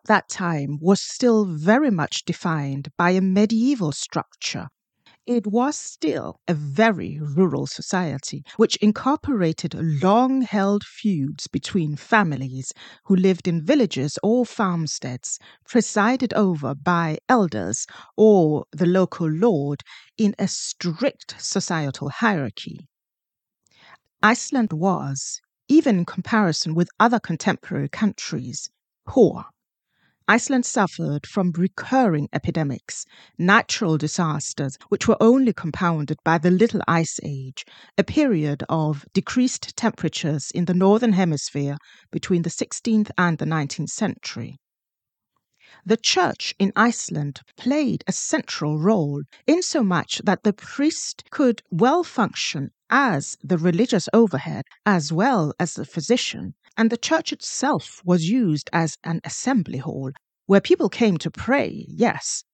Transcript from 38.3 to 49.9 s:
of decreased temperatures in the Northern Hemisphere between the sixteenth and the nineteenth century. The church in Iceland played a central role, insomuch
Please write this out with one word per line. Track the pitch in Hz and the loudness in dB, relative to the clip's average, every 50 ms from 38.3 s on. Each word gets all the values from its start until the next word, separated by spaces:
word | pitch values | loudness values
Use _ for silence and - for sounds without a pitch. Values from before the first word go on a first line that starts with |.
| 208 160 151 147 143 143 - - | 2 2 0 -2 -2 -4 -4 -2
of | - 160 156 151 151 143 - - - | -2 0 0 0 -2 -4 -6 -4 -2
decreased | 196 - - - 254 247 - - - - - - | -2 -2 -2 0 0 0 0 0 -4 -12 -12 -8
temperatures | - - 220 - - - 156 - - - 156 151 143 - - - | -2 -2 -2 -2 -2 -4 -4 -4 -2 -4 -2 -2 -4 -4 -6 -4
in | 175 175 | -4 -2
the | 170 180 | 0 2
Northern | 180 190 196 208 226 247 233 196 | 4 4 4 4 4 4 2 2
Hemisphere | 180 190 170 156 139 - - - 147 143 143 143 - _ - - - _ _ - | 4 2 2 0 -2 -4 -6 -6 -4 -4 -4 -4 -8 _ -18 -20 -20 _ _ -10
between | - - - 190 170 165 | -6 -2 0 0 0 0
the | 175 | -2
sixteenth | - - - - - - - 240 220 214 208 - - - | -4 -6 -8 -8 -8 -6 -2 0 2 2 2 0 0 0
and | 175 175 160 - | 0 2 0 0
the | 151 | -2
nineteenth | 151 160 156 143 147 - - 147 - | -2 -2 -2 -2 -4 -6 -6 -8 -6
century. | - - 220 185 - - - - - 117 117 123 131 135 _ _ _ _ _ _ _ _ _ _ _ _ _ _ _ _ _ _ _ _ _ _ - - - | -4 -4 -4 -4 -4 -6 -10 -12 -10 -10 -12 -12 -14 -18 _ _ _ _ _ _ _ _ _ _ _ _ _ _ _ _ _ _ _ _ _ _ -20 -8 -2
The | 185 220 | 0 0
church | - - - - 370 359 - - - - - - | 0 2 0 2 2 2 0 0 -4 -8 -8 -4
in | - 196 190 - | -2 -2 0 2
Iceland | - 220 240 226 - - - 165 156 147 143 139 - - _ _ | 2 2 2 2 -2 -6 -8 -6 -6 -6 -6 -8 -10 -16 _ _
played | - - 247 277 311 294 233 - - - | -8 -4 -2 0 0 0 -2 -2 -4 -4
a | - 185 | -6 -6
central | - - - - 311 - - - - 151 151 151 151 | -6 -4 -4 -4 -4 -4 -4 -6 -4 -4 -2 -2 0
role, | 156 202 220 190 151 143 143 143 147 - _ _ _ - | 2 2 2 2 0 -2 -4 -6 -8 -12 _ _ _ 2
insomuch | 311 359 359 - - 311 226 190 | 2 2 2 0 0 0 2 2